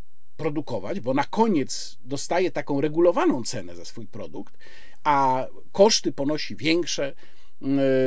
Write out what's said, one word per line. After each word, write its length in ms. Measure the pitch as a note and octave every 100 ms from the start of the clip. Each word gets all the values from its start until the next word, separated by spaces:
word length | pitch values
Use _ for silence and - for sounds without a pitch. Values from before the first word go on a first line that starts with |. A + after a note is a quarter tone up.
| - - - -
produkować, 640 | D#3 D3+ C3+ A2 G2 F#3+
bo 140 | A2
na 100 | C3+
koniec 720 | C#3+ G3+ A3+ E3 B2+ - - -
dostaje 460 | B2 C#3 - E3+ F3
taką 300 | D3 - C#3
regulowaną 640 | D3+ D#3 F3 G3+ F4 C4
cenę 340 | A2 A#2 F2 F2
za 80 |
swój 220 | E2+ - A2
produkt, 520 | A2+ E2+ E2+ - - - - - -
a 420 | D3+ C#3 C3 C3 A2 - -
koszty 400 | - G#3+ - D#3+
ponosi 440 | - C#3 D3+ - G2+
większe, 580 | D3 E3+ E3+ - C#3 - - - - -
yy, 80 | C3+ C#3 C3+ C3